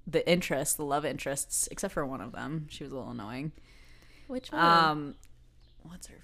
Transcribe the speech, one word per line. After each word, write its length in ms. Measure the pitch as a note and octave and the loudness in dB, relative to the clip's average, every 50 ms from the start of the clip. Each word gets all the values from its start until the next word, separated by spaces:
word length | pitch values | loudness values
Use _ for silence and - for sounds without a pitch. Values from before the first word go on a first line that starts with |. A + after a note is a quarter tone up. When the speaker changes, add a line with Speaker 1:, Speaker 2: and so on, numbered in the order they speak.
| - - | -10 0
Speaker 1:
the 200 | D3 D#3+ - - | 0 2 4 6
interests, 460 | F3 F3+ F3 - D#3+ C3+ D3 - - | 4 4 4 0 0 0 0 0 -2
the 100 | - D3+ | -2 0
love 200 | C#3+ C#3 D3 D3 | 0 0 0 0
interests, 640 | C#3+ C3+ C3+ - C#3 C#3 C#3 - - - - - - | 0 -4 -4 -4 -4 -4 -4 -4 -4 -2 -2 -2 -2
except 240 | - - - G3 - | -4 -6 -6 -4 -2
for 100 | F3 D3 | -2 -4
one 160 | C3 C3+ - | -2 -4 -8
of 120 | G2 B2 - | -8 -10 -10
them. 340 | - A#2 C3 D#3 D#3+ D3+ D3 | -8 -8 -6 -6 -6 -6 -8
She 140 | - - D3+ | -12 -12 -12
was 100 | C#3 C3+ | -10 -8
a 40 | |
little 140 | C3 A2+ A#2+ | -10 -8 -8
annoying. 420 | A#2+ A#2+ G2+ G#2 A#2+ C3 D3 D#3 - - - - - - - - - - - - - - - | -8 -10 -8 -8 -8 -8 -8 -8 -10 -12 -20 -20 -20 -20 -20 -20 -20 -20 -20 -20 -20 -20 -14
Speaker 2:
Which 240 | - C4 B3+ - - | -8 -8 -8 -8 -6
one? 100 | - - E3+ | 0 4 6
Speaker 1:
Um, 500 | E3+ E3+ E3+ E3 D#3 D3+ D3+ D3 C#3+ - - - - - - - - _ - - - - - - | 8 8 8 8 6 4 2 -2 -8 -10 -14 -20 -20 -20 -20 -20 -20 _ -20 -20 -20 -20 -20 -20
what's 260 | E3 F3 F3+ - - | -18 -16 -16 -16 -18
her 100 | - - | -18 -20